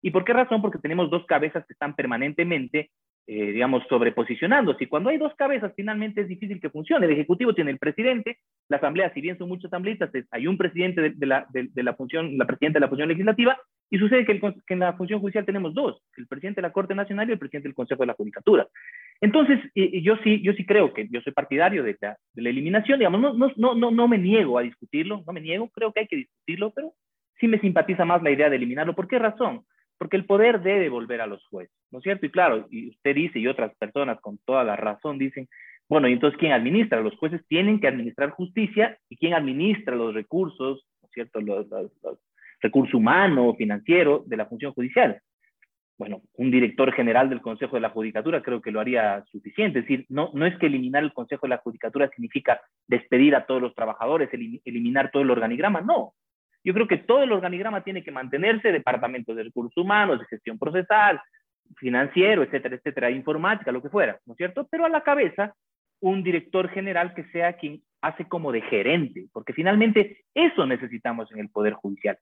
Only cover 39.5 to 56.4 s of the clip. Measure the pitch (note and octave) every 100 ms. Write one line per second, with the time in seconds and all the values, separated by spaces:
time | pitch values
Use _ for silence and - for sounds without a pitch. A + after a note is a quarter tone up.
39.5 | C3 F#3+ G#3 - B2 A#2 G#2+ G2+ E3+ F3+
40.5 | - C3 C3+ _ _ _ - A#2 A2 G#2
41.5 | G2 G2+ A2 F2+ _ - - _ _ -
42.5 | _ - C3+ B2+ A#2+ A2 E3 G3 C#3 A#2+
43.5 | A2 G#2+ G#2 G#2+ F3 D#3 D3 - A2 G#2+
44.5 | A#2 C#3+ C3 B2+ A#3 F#3+ G2+ _ _ _
45.5 | _ _ _ _ _ G2+ G2 _ - B2+
46.5 | B2+ A#2+ - C3 B2+ A#2 A2+ C3+ B2 A#2
47.5 | A2 C3 C3 A2 A2 A2 G#2+ B2+ E3 -
48.5 | A#2+ A2+ A2 A2+ B2 G#2+ G2+ - G#2 G#2
49.5 | - G#3+ C3+ A2+ B2+ - C3 D#3+ C#3 E3+
50.5 | F3+ E3 C3+ B2+ C#3 D3+ - A#2 C#3 C3
51.5 | B2 - A2+ A2+ C3+ C#3 - A#2 C#3 C3
52.5 | A#2 _ _ _ A#2+ - B2+ C#3+ C#3+ -
53.5 | C3 B2 - A2 G#2 A#2 D#3+ C3+ A#2+ A#2
54.5 | A#2 - A#2+ A#2 C3+ C#3 C#3 C#3 B2 A2+
55.5 | A#2+ F#3+ F#3 G3 E4 - _ _ _